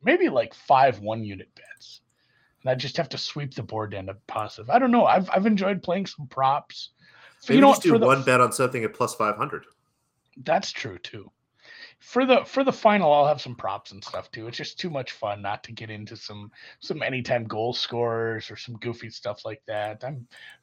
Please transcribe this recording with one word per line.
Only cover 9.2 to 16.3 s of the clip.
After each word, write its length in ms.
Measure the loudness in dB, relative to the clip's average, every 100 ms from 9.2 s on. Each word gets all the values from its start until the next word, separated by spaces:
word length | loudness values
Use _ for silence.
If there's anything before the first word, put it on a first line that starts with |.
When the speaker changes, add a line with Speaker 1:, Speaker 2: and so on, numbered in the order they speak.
| -2 0
Speaker 2:
hundred. 300 | -6 -8 -14 _ _ _ _ _ _ -12
Speaker 1:
That's 340 | -2 -2 -2
true, 260 | -8 -12 -14
too. 320 | -16 -18 -20 _ _ _ -20 -20 -20 _
For 260 | -4 -2 4
the, 180 | 4 4
for 180 | 0
the 100 | 0
final, 380 | 2 4 4 4
I'll 140 | 6 4
have 160 | 2
some 140 | -4 -10
props 360 | -8 -8 -12
and 120 | -18
stuff 260 | -14 -14 -14
too. 180 | -14 -12
It's 100 | -12
just 220 | -12 -10
too 120 | -8
much 220 | -8 -10
fun 280 | -8 -8 -6
not 220 | -8 -10
to 80 | -12
get 180 | -16 -14
into 260 | -14 -14 -16
some, 360 | -16